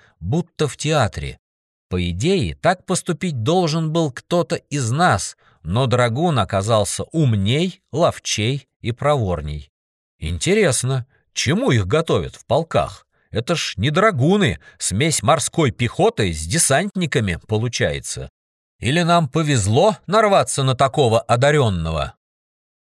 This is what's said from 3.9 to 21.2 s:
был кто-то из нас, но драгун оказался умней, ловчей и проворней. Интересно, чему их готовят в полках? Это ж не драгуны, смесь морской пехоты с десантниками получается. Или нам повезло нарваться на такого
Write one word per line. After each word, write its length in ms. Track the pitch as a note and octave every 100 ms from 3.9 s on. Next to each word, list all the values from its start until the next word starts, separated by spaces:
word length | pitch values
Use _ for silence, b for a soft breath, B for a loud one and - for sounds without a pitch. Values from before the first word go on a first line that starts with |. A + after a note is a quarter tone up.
был 200 | E3 D#3+
кто-то 440 | - - F3 E3 -
из 340 | - C#3+ A#2
нас, 460 | C3+ F3 G#2+ - b b b
но 240 | D#2 G2+ C3+
драгун 520 | - B2 A#2 F3 C3+
оказался 680 | F#2+ G2+ G2 A2 G2+ -
умней, 800 | - E3 C#3+ G#2+ G2 C3 F#3 - _
ловчей 760 | D3 D#3+ - - - G#2+ C#3 - _
и 120 | -
проворней. 760 | A#2+ C#3+ D3 G2+ E2 D2+ D2 - _ _ _ _ _
Интересно, 880 | D#2 F2 - G#3 F#3 A#2+ B2+ C3 A#2+ _ _
чему 400 | - A2 F3+ C4
их 140 | B2 F#2
готовят 500 | D3+ E3 B2+ C#2 -
в 100 | -
полках? 600 | C3 E3 A#2 C#2+ - _ _ _
Это 260 | G2+ A#2 E3
ж 180 | - -
не 140 | A#2
драгуны, 680 | D#3 A3 D#3 C#3 G3+ E3 F2 B B
смесь 440 | - F#2 D#3+ D3
морской 500 | G2+ D#3 - - C#3+
пехоты 600 | - A#2+ - G3 A3 G2+
с 140 | D#2 D#2+
десантниками 920 | D3 - C#3 G3+ F#3+ E3+ D3 G#2 E2 -
получается. 800 | G#2+ A#2+ - G2 C#2+ - - C2+ - _ _ _ _
Или 220 | G#2+ D#3+
нам 260 | E3+ F3 D3+
повезло 680 | D#3+ D3+ C3+ G2 A2+ G3+ G3 -
нарваться 560 | G#3 G#3+ F#3+ C3 -
на 120 | C3
такого 460 | B2+ C3+ - B2+ A2